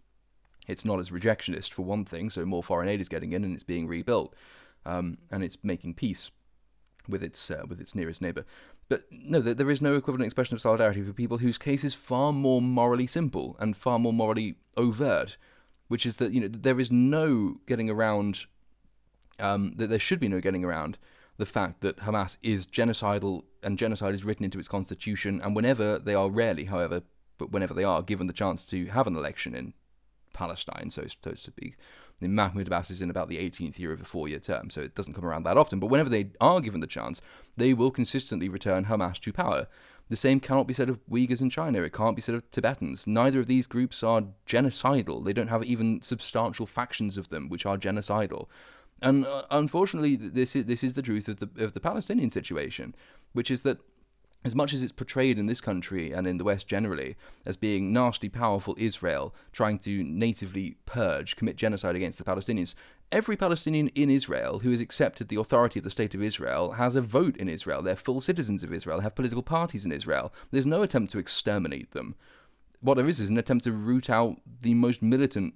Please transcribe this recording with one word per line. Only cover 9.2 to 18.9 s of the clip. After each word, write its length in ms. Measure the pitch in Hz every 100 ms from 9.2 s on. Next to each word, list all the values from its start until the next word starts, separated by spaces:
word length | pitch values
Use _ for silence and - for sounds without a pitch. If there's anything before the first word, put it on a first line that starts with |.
| 143 165
there, 140 | 117 131
there 160 | 139
is 100 | 139
no 140 | 147 143
equivalent 300 | 135 127 113
expression 300 | - 127 117
of 60 |
solidarity 400 | 117 110 110 101
for 120 | 101
people 260 | 101 120 117
whose 180 | 123 113
case 260 | - 139
is 120 | 143 -
far 360 | - 127 147
more 300 | 143 139 127
morally 460 | 123 123 120 123 127
simple 480 | 165 156 90 64 -
and 160 | 107 104
far 220 | 131 120
more 160 | 117
morally 420 | 113 110 113 107 - _ -
overt, 600 | 120 107 143 85 62 - _ _ _ _ -
which 180 | 117 123
is 120 | 107
that, 140 | 113
you 100 | 123
know, 60 | 101
there 320 | 113 131 127
is 120 | 123
no 680 | 123 127 156 156 120 98 - -
getting 220 | 120 110
around, 560 | 107 110 104 104 95 - _ _ _ _